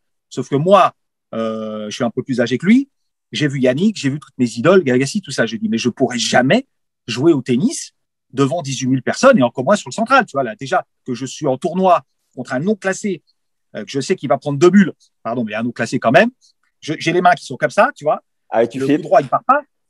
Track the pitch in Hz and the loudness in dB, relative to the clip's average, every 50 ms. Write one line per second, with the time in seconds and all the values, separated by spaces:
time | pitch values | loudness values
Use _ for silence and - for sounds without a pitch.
0 | _ _ _ _ _ _ - - 131 - 143 135 151 185 202 190 165 131 - _ | _ _ _ _ _ _ -8 -8 -6 -2 -2 0 2 4 4 4 4 2 0 _
1 | _ _ _ _ _ _ - 117 113 110 110 110 107 110 107 107 107 107 101 - | _ _ _ _ _ _ -8 -6 -6 -6 -6 -6 -8 -10 -10 -10 -10 -10 -8 -6
2 | 131 117 - - - - 127 113 120 113 127 123 156 185 233 262 277 - _ _ | -6 -6 -4 -6 -8 -4 -2 -2 -2 -2 -2 -2 2 4 4 4 2 0 _ _
3 | _ _ _ _ _ _ - 110 143 143 131 135 123 127 131 135 185 226 202 - | _ _ _ _ _ _ -6 -4 -4 -2 -2 0 0 0 0 2 0 -2 -2 -2
4 | - 135 135 151 - - _ - 123 117 107 117 117 160 196 190 160 131 123 127 | -4 -4 -4 -6 -10 -10 _ -4 -4 -4 -2 0 2 4 4 4 4 2 2 0
5 | 135 139 - 214 - - 131 - 120 110 113 107 110 104 110 113 120 123 - - | 0 -2 -4 -6 -8 -6 -4 -2 -2 -2 -4 -4 -4 -4 -2 -2 -2 -2 -2 -2
6 | 135 120 123 120 113 - - - 127 135 185 247 285 _ _ _ _ _ _ _ | -2 -2 -2 -2 -4 0 2 2 2 4 2 2 0 _ _ _ _ _ _ _
7 | _ - 110 120 139 170 160 135 113 - 123 120 175 269 339 - - - _ _ | _ -10 -4 0 2 2 2 2 2 -2 0 0 0 -2 -2 -4 -12 -14 _ _
8 | _ _ _ _ _ _ - 123 139 131 131 135 135 135 135 117 131 127 131 131 | _ _ _ _ _ _ -2 0 0 0 0 -4 -6 -6 -8 -4 -2 -2 -2 0
9 | - 127 110 - - - - 143 127 120 - - 123 156 208 202 - 131 - - | -2 -4 -2 2 4 4 6 4 4 0 -2 -2 0 0 0 0 -2 -6 -6 -6
10 | 226 226 269 269 220 - - 139 131 113 107 - 135 131 185 175 - _ _ _ | -2 2 2 2 2 0 -2 -4 -4 -4 -6 -10 -8 -4 -4 -4 -4 _ _ _
11 | _ - 123 113 135 127 - - 147 147 131 127 - 175 165 185 190 185 170 156 | _ -8 -8 -8 -8 -10 -8 -4 -2 -2 -2 -2 -2 -4 -2 2 4 4 4 2
12 | - _ _ _ _ _ _ 131 120 - 135 127 151 196 220 196 - 196 190 - | 2 _ _ _ _ _ _ -14 -10 -6 -6 -4 -2 -2 -4 -2 -4 -6 -6 -4
13 | - 208 180 139 _ _ _ _ _ _ _ _ _ _ - - 104 - - 139 | -6 -6 -8 -8 _ _ _ _ _ _ _ _ _ _ -14 -14 -12 -8 -8 -6
14 | 135 - 185 - - 127 143 - - 147 143 139 165 180 185 202 190 147 - _ | -4 -4 -4 -4 -2 -2 -2 -2 -2 -4 0 4 4 6 6 6 4 2 0 _
15 | _ _ _ _ - 113 117 127 117 104 107 110 117 123 113 - 117 107 - 123 | _ _ _ _ -10 -8 -6 -6 -6 -4 -4 -6 -6 -6 -4 -4 -4 -4 -4 -2
16 | - 117 - 170 214 240 - _ _ _ _ _ _ _ _ _ - - 220 - | 0 4 4 4 4 2 0 _ _ _ _ _ _ _ _ _ -10 -10 -8 -6
17 | - 160 170 175 180 180 175 - - - 131 120 160 143 - - 214 277 - - | -2 -2 0 2 4 2 2 0 -2 -12 -8 -4 -4 -2 0 2 0 0 0 -4
18 | 143 151 170 - _ _ _ _ _ - - 113 117 117 - 131 135 135 143 156 | -4 -4 -4 -4 _ _ _ _ _ -4 0 0 0 0 -2 -4 -2 0 0 0
19 | 160 147 190 170 143 131 - - - - 262 294 285 _ _ _ _ _ | 2 4 4 4 4 2 -2 -2 0 2 0 0 0 _ _ _ _ _